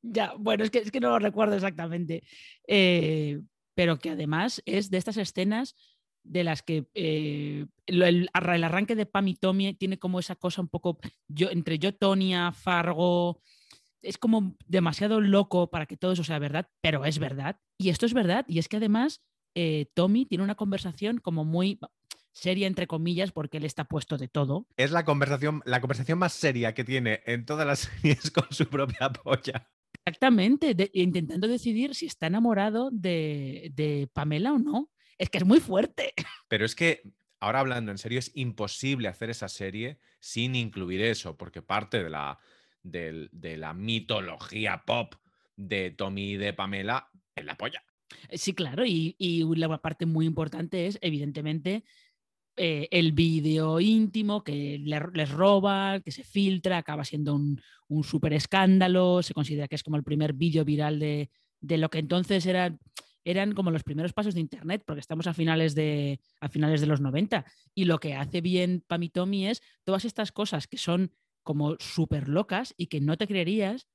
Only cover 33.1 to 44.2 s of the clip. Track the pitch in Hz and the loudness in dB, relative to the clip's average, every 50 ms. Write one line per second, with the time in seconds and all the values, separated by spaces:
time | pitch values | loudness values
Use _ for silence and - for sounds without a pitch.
33.1 | 175 165 156 151 147 143 139 135 135 170 170 165 139 131 151 151 147 143 139 131 | 0 0 0 -2 -4 -4 -6 -8 -8 -10 -12 -12 -4 -2 -2 0 0 -2 -4 -4
34.1 | _ - 147 151 151 151 190 262 294 262 233 302 294 233 294 - _ _ _ _ | _ -4 -2 0 0 0 2 2 2 2 2 2 0 -2 -4 -4 _ _ _ _
35.1 | _ _ 185 - - 190 185 185 233 330 - - 185 190 226 - _ - - 539 | _ _ -4 0 0 2 6 8 8 8 6 6 2 2 2 2 _ -4 -6 -4
36.1 | - - - - - - _ _ 113 104 107 113 - - 170 170 151 - _ 101 | -4 -6 -8 -8 -10 -18 _ _ 2 2 2 0 0 2 2 2 2 0 _ -20
37.1 | _ _ _ _ _ _ - 104 113 135 135 131 123 120 113 104 101 98 - 113 | _ _ _ _ _ _ -2 0 2 2 2 2 0 -2 -4 -4 -6 -8 -6 -4
38.1 | 120 131 123 - _ 147 131 120 - - 107 101 - - - 135 139 127 117 98 | -4 -4 -4 -4 _ -6 -6 -6 -4 -4 -6 -6 -6 -6 -2 -2 -2 0 -2 -4
39.1 | 92 - 117 113 117 - 104 95 - - 101 95 95 107 113 127 147 _ _ _ | -4 -6 -8 -8 -6 -8 -8 -10 -8 -8 -8 -8 -6 -8 -8 -10 -10 _ _ _
40.1 | _ _ - - - 117 120 127 131 127 117 107 - 98 92 87 92 92 107 117 | _ _ -18 -8 -4 -2 -2 0 0 -2 -2 -4 -6 -8 -6 -4 -2 0 0 0
41.1 | 110 - - 90 80 _ 92 85 _ 87 - _ 98 107 110 - - 113 90 80 | 0 -2 -6 -12 -12 _ -14 -14 _ -16 -6 _ -4 -4 -2 -2 -4 -4 -4 -4
42.1 | 78 76 73 71 69 _ _ _ _ _ _ _ _ _ _ 90 78 87 82 80 | -6 -6 -8 -8 -10 _ _ _ _ _ _ _ _ _ _ -12 -10 -8 -8 -8
43.1 | 80 80 73 - - 85 - 82 80 78 78 78 76 90 101 110 113 113 90 - | -10 -12 -14 -14 -16 -16 -14 -12 -12 -10 -10 -10 -10 -8 -4 -4 -4 -4 -2 -2
44.1 | 117 107 | -4 -4